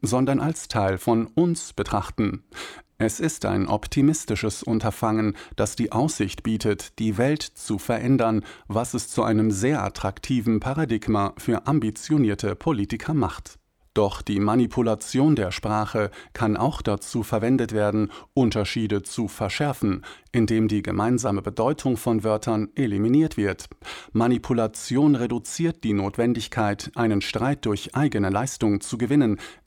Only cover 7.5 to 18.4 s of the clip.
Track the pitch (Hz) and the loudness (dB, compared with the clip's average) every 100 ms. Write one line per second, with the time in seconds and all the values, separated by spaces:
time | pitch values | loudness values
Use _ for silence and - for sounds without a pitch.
7.5 | - - 104 - 117 123 135 117 110 - | -10 -6 -4 -2 0 2 4 4 0 -2
8.5 | - - 107 120 117 - - 110 110 110 | -10 -4 -2 -2 -4 -4 0 2 4 4
9.5 | 98 123 151 98 - 98 - - 127 110 | 2 0 0 -2 -4 -6 -4 -2 0 2
10.5 | 107 123 139 147 110 - 104 101 - - | 0 0 -2 0 0 0 0 0 -2 -2
11.5 | 117 - 151 110 - - 151 113 101 104 | 0 2 2 2 -2 0 2 4 2 -2
12.5 | 104 165 123 101 113 - 156 92 - - | -2 -2 0 -2 -4 -2 0 0 -4 -14
13.5 | - _ _ _ - 101 - - 101 104 | -20 _ _ _ 0 0 0 -4 0 2
14.5 | 117 117 - 117 107 - 127 151 135 92 | 2 2 2 0 0 -2 2 4 4 0
15.5 | - 107 107 104 113 104 - - - 113 | -4 -2 -2 0 -2 -2 -6 -14 -2 0
16.5 | 95 131 - - 101 - 117 104 110 113 | 2 0 0 -2 -2 -2 -6 -2 0 2
17.5 | 131 113 107 104 107 104 - - - | 2 2 0 2 2 -2 -4 -4 2